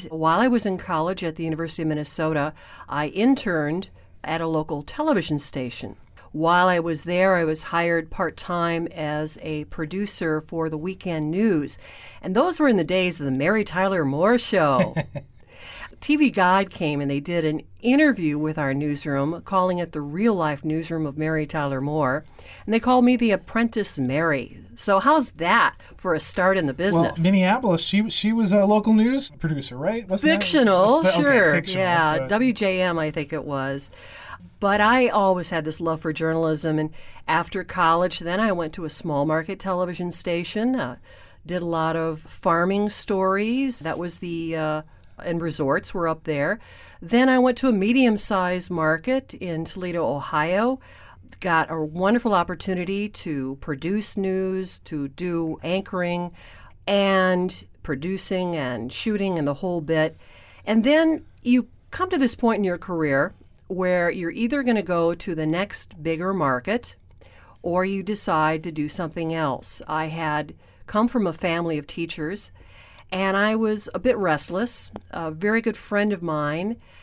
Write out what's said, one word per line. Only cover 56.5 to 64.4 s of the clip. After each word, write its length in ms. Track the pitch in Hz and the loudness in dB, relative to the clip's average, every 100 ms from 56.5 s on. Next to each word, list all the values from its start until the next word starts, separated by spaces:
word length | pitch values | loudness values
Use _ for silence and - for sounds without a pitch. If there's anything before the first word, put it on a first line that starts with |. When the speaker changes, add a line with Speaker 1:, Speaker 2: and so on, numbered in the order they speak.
| - - - - | -20 -20 -10 0
Speaker 1:
and 800 | 202 196 190 185 180 185 - - - | 2 4 4 4 2 0 -6 -18 -12
producing 720 | - 135 170 190 - 185 180 165 | -8 -6 -4 -4 -2 -2 -2 -2
and 360 | 127 120 117 | -4 -4 -8
shooting 460 | - 226 208 196 170 | -6 -2 0 0 0
and 100 | 143 | 0
the 80 | 143 | -2
whole 260 | 185 175 | -4 -4
bit. 340 | 151 160 156 160 - - - - - | 0 2 2 -2 -20 -20 -20 -10 0
And 180 | 220 | 4
then 420 | 226 302 320 311 - - | 6 6 4 2 -4 -6
you 240 | 247 247 - - - | 2 2 2 -8 -12
come 180 | - 370 | -6 -2
to 80 | 359 | 2
this 180 | 254 - | 0 2
point 240 | 233 208 | 0 2
in 40 | |
your 140 | 190 175 | 0 -2
career 560 | - 170 151 135 165 - - - - | -4 -2 2 2 0 -4 -20 -18 -8
where 440 | 180 180 180 175 | -2 0 2 2
you're 180 | 185 165 | -2 -4
either 320 | - | -2